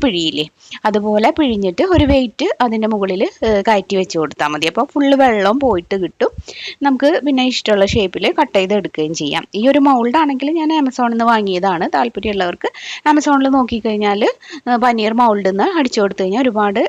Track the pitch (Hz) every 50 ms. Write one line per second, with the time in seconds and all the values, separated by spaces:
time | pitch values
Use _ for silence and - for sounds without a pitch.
0 | - 254 185 175 165 156 143 143 151 151 _ _ _ - - - - 214 208 208
1 | 202 214 214 214 233 285 311 - 311 254 226 202 196 185 180 - 349 381 359 302
2 | 294 262 277 269 254 214 - - 294 392 - - 247 240 226 220 220 214 220 208
3 | 196 190 185 190 240 381 - - 233 226 214 202 190 226 220 196 190 - 196 190
4 | 185 - - 165 156 147 - - 156 147 151 151 156 160 - 220 254 - - 302
5 | 285 277 277 269 269 254 220 208 190 196 226 285 277 254 208 175 170 - 196 196
6 | 180 - - - 262 494 - - - - - - - - - - 277 277 269 247
7 | 277 285 349 - 247 294 269 262 254 254 240 - - 220 214 202 196 196 - 226
8 | 196 180 - 156 185 240 359 - 294 254 - 196 190 185 208 208 180 - - -
9 | 156 156 165 - 156 143 156 165 - - - 196 220 269 285 294 277 285 269 240
10 | 226 240 247 320 311 285 269 254 277 285 330 339 311 311 320 311 277 254 247 -
11 | 247 233 233 226 226 233 233 220 208 196 185 180 185 196 180 165 185 294 - 277
12 | 254 240 - - 202 220 208 196 185 175 175 - - 480 - - - - - -
13 | - 302 302 302 - 302 285 269 269 269 269 269 254 226 240 220 208 226 214 208
14 | 208 208 202 208 220 466 523 - - - 339 285 - 240 247 226 240 247 240 226
15 | 214 214 220 240 247 226 208 202 202 190 196 196 - 392 381 330 277 247 - 220
16 | 208 196 196 - 190 185 196 247 277 254 202 214 208 202 196 226 311